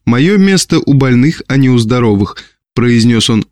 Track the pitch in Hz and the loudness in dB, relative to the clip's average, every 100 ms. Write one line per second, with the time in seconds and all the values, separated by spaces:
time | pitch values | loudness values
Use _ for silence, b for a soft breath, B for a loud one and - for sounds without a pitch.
0 | - 120 156 208 196 190 - 165 - 139 | -2 0 2 2 2 0 -2 -2 0 0
1 | 131 123 139 170 - 131 131 123 110 123 | 2 2 0 -2 -4 0 0 0 0 0
2 | 117 101 101 B B B _ - 120 117 | 0 0 -2 B B B _ -4 0 2
3 | 113 117 - 113 - | 2 0 0 -2 -4